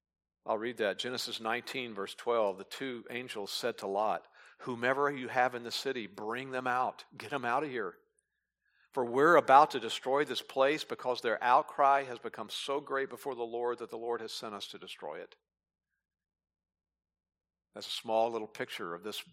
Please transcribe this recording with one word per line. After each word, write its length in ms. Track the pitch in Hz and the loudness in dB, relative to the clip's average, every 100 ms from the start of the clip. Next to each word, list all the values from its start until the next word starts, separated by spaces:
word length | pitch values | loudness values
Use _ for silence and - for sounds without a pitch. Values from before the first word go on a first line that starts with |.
| _ _ _ _ - | _ _ _ _ -4
I'll 120 | 110 | -4
read 180 | 117 113 | -4 0
that. 220 | 104 95 | 0 0
Genesis 420 | 123 123 123 110 | -4 -4 -6 -6
nineteen, 540 | 113 120 - 135 120 | -4 -4 -4 -8 -8
verse 200 | 101 98 | -8 -8
twelve. 440 | - 120 117 104 95 | -6 0 2 2 0
The 60 | |
two 400 | 98 - 135 120 107 | -10 -8 -6 -8 -8
angels 400 | 123 127 110 98 | -10 -8 -8 -6
said 280 | - 120 113 | -4 -4 -4
to 80 | 101 | -2
Lot, 400 | 98 107 90 - - - - | 0 2 0 -4 -20 -20 -12
"Whomever 520 | - 117 123 135 143 | -8 -2 0 2 0
you 180 | 143 120 | -2 -2
have 260 | 127 127 | 2 2
in 80 | 123 | 0
the 80 | 117 | -6
city, 360 | - 139 127 101 | -6 -4 -4 -6
bring 440 | 101 107 120 135 | -8 -6 -6 -4
them 160 | 127 127 | -4 -2
out. 380 | 127 120 - - 120 | 0 0 -4 -16 -14
Get 140 | 110 | -8
them 160 | 143 120 | -4 0
out 180 | 127 | 0
of 60 | 151 | 0
here. 240 | 127 95 - _ _ _ _ _ _ _ _ _ | -4 -6 -10 _ _ _ _ _ _ _ _ _
For 140 | - 120 | -2 0
we're 300 | 123 156 160 | 4 8 8
about 340 | 120 135 156 | 10 10 10
to 100 | 131 | 4
destroy 460 | 110 - 127 135 143 | -4 -4 0 0 2
this 160 | 113 | -4
place 420 | - 135 135 151 | -4 4 4 4
because 380 | - 117 127 120 | -4 -6 -4 -2
their 200 | 120 110 | -2 0
outcry 640 | 123 131 - - 139 139 | 6 4 4 4 6 6
has 140 | 131 117 | 2 -8
become 320 | 113 - 107 | -10 -10 -10
so 280 | - - 143 | -8 -4 -4
great 300 | 139 135 131 | -2 -4 -4
before 260 | 123 143 | -6 -8
the 80 | 123 | -6
Lord 360 | 117 117 120 117 | -4 -2 -2 -2
that 100 | 117 | -8
the 80 | 113 | -8
Lord 240 | 117 117 | -4 -4
has 120 | 113 | -6
sent 220 | - 117 | -10 -10
us 120 | 101 - | -10 -10
to 100 | 101 | -12
destroy 360 | 90 - 78 | -14 -12 -10
it." 200 | 82 90 - _ _ _ _ _ _ _ _ _ _ _ _ _ _ _ _ _ _ _ _ _ _ _ | -10 -14 -20 _ _ _ _ _ _ _ _ _ _ _ _ _ _ _ _ _ _ _ _ _ _ _
That's 120 | 101 - | -14 -8
a 40 | |
small 400 | - 120 110 117 | -8 2 4 4
little 160 | 113 107 | 0 -6
picture 480 | - 127 - 92 | -8 -8 -6 -6
of 80 | 85 | -6
this 200 | 104 - - | -6 -8 -12